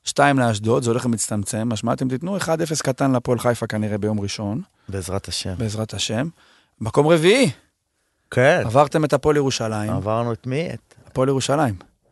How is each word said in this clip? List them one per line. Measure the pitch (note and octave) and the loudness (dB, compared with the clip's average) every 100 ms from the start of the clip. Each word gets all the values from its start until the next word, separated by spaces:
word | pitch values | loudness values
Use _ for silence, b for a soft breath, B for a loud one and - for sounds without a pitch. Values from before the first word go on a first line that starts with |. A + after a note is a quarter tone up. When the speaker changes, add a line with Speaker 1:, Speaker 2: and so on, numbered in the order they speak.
Speaker 1:
שתיים | - - C#3+ C3+ | -6 2 4 4
לאשדוד, | A#2+ G#2 A2 C#3 | 2 0 0 2
זה | A#2+ | 2
הולך | A#2+ | 0
ומצטמצם, | B2 A2 - G#2+ F#2+ A2 A#2+ | 0 -2 -2 -4 -4 -4 -4
משמע | G#2+ A#2 | -4 -2
אתם | B2+ C3 | -2 -2
תיתנו | B2+ F3 G3 | -4 -4 -4
אחד | - D#3+ | -2 -2
אפס | D#3+ D#3 | -2 -2
קטן | - B2+ C#3 | -2 0 0
להפועל | B2+ C3 A#2 | 0 0 0
חיפה | B2 A#2 A2+ | 0 0 -2
כנראה | G#2+ G#2+ G#2+ | -2 -2 -2
ביום | G#2+ G#2+ | -2 -2
ראשון. | G2+ - G#2 B2 - _ - | -4 -6 -6 -6 -8 _ -12
Speaker 2:
בעזרת | G2 F#2 F#2+ - | -8 -4 -6 -6
השם. | - F#2+ F2+ | -6 -6 -4
Speaker 1:
בעזרת | A2 G#2+ A2 | -4 -4 -6
השם. | G2+ - A2+ D#3+ - b b b b | -6 -4 -2 -4 -8 b b b b
מקום | A2 - D3+ | -2 2 4
רביעי. | E3+ E3+ B3 G3+ - _ _ _ _ _ _ - | 6 6 6 4 0 _ _ _ _ _ _ -4
Speaker 2:
כן. | B2+ C3+ E3+ | 2 4 4
Speaker 1:
עברתם | A2+ B2+ D3 D#3 | 4 4 4 2
את | D3+ | 2
הפועל | C#3+ D3+ D3 | 2 2 2
ירושלים. | C3+ - A2+ G#2+ G#2 | 2 -2 -2 -2 -2
Speaker 2:
עברנו | F#2+ G2+ A2+ A#2+ | -2 -2 -2 -2
את | A2+ B2+ | -4 -6
מי? | C3+ - | -6 -6
את | A#2 _ _ - | -10 _ _ -8
Speaker 1:
הפועל | B2+ C3 | -2 0
ירושלים. | C3+ - D3 C3+ F#2 - _ _ | 0 0 0 0 -4 -12 _ _